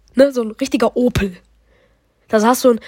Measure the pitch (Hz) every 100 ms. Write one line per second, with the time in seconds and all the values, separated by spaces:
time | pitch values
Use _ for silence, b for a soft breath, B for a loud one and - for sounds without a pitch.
0 | _ - 277 254 220 214 269 254 226 -
1 | 247 - 202 180 _ _ _ _ _ _
2 | _ _ - 214 220 254 262 233